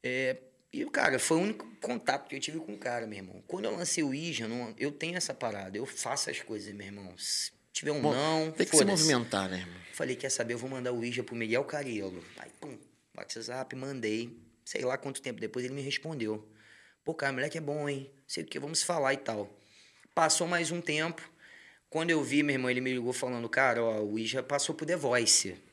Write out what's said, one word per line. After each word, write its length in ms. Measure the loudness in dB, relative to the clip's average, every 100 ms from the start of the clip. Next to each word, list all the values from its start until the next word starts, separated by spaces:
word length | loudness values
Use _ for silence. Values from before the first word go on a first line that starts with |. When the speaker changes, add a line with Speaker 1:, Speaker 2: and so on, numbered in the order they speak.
Speaker 1:
É, 340 | -2 0 0 -2 -8 _ _
e, 100 | -6 -2
cara, 340 | 2 4 4
foi 180 | 4 4
o 40 |
único 260 | 4 -2 -10 -10
contato 480 | -4 -2 0 0 -2
que 80 | -8
eu 40 |
tive 200 | -6 -6
com 140 | -8
o 40 | -6
cara, 280 | -4 -4 -4
meu 120 | -10
irmão. 240 | -12 -16 -6
Quando 180 | -4 -2
eu 100 | -2
lancei 280 | 0 0
o 120 | 0 0
Ija, 320 | -4 -4 -2
não, 260 | -4 -6 -4
eu 120 | -4
tenho 240 | -2 -4 -2
essa 160 | -4
parada, 440 | -2 -4 -4 -6 -6
eu 80 | -6
faço 460 | -6 -4 -2 -2
as 100 | -4
coisas, 320 | -6 -8 -8
meu 140 | -12 -12
irmão. 260 | -12 -14 -8
Se 320 | -4 -2 -4 _ _
tiver 200 | -6 -2
um 100 | 2
Speaker 2:
Bom, 140 | 4 4
Speaker 1:
não, 360 | 4 2 0
Speaker 2:
tem 140 | 0 6
que 100 | 8
se 80 |
Speaker 1:
foda-se. 200 | 8 6
Speaker 2:
movimentar, 440 | 6 4 4 0 0
né, 120 | -2
irmão? 160 | -6 -12 -14
Speaker 1:
Falei, 220 | -4 -4 -2
"Quer 140 | -2
saber, 240 | -2 -2 -2
eu 20 |
vou 140 | -4
mandar 200 | -4 -2
o 140 | -2 -2
Ija 180 | -4
pro 120 | -4 -4
Miguel 280 | 0 2
Cariello." 600 | 0 -4 -4 -4 -4 -8 -14 -16
Aí, 100 | -18 -14
pum, 160 | -14 -14 -18 _ _ -14
WhatsApp, 600 | -10 -8 -6 -6 -6 -6
mandei. 600 | -6 -2 0 0 -2 -10 -20 _ -2
Sei 160 | 2
lá 160 | 2 2
quanto 240 | -2 -6
tempo 180 | -6 -4
depois 240 | -4 -2
ele 120 | -2 -4
me 60 |
respondeu. 680 | -2 -2 -2 -2 -2 -2 -6 -20 -20 -20 -20 _ -6
"Pô, 80 |
cara, 180 | 0 0
o 40 | 0
moleque 220 | -2 -4
é 20 |
bom, 260 | -4 -2 -2
hein? 240 | -4 -6 -18 -10
Sei 160 | -8
o 20 | -6
que, 140 | -6
vamos 240 | -2 -2
falar 300 | 0 2 4
e 40 | 2
tal." 400 | 0 -4 -4 -10 _ -20 -20 _ -4
Passou 320 | 4 6 6 4
mais 240 | 2 2
um 100 | -2
tempo. 400 | 0 0 0 -2 -12 _ -20 -20 -20 -20 _
Quando 200 | -2 2
eu 120 | 2
vi, 220 | 4 4
meu 120 | 4 2
irmão, 140 | 2
ele 120 | 2
me 100 | 2
ligou 220 | 0 0
falando, 340 | -2 -2 -2 0
"Cara, 340 | 4 4 6
ó, 200 | 2 2
o 160 | 0 0
Ija 240 | 0 -2
passou 320 | 0 0 0 -2
pro 100 | -2
The 120 | 0
Voice. 540 | 4 4 6 4 4 -8 -16